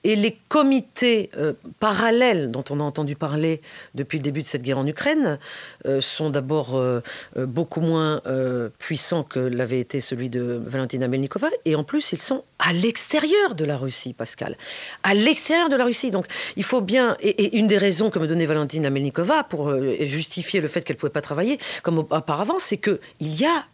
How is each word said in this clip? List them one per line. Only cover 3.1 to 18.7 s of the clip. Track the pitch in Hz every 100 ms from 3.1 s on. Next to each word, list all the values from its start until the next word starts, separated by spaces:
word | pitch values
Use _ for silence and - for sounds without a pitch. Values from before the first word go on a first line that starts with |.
| 143
parler | 156 151 160 160 - - - 131
depuis | 139 156
le |
début | 143 143
de | 147
cette | 139
guerre | 123 135
en | 135
Ukraine, | 156 277 311 233 143 - - - - -
euh, | 135
sont | - - 156
d'abord, | 143 131 156 123 131
euh, | 127 120 - - - -
euh, | 131
beaucoup | 127 165 -
moins, | 165 160 156 151 -
euh, | 131 127 123 113 _
puissants | - 156 - -
que | - 131
l'avait | 127 123 123 127
été | 123 139
celui | - 120 127
de | 123 123 120
Valentina | 113 135 127 127 123
Melnikova, | 131 135 - 311 480 165
et | 151
en |
plus, | 151 302 -
ils | -
sont | - 269 - _
à | -
l'extérieur | 175 220 226 - 302 302 415 392 175
de | 151
la | 139
Russie, | 131 - 127
Pascal. | 127 113 - - - - - - -
À | 196 202
l'extérieur | 233 302 - 330 330
de | 269
la |
Russie. | 247 233 262
Donc, | 190 - - - -
il |
faut | 196 254
bien... | 190 254 247 -
Et, | 208
et | - 202 226
une | 214
des | 202
raisons | 202 180 214
que | 180
me | 160
donnait | 165 160
Valentina | 156 143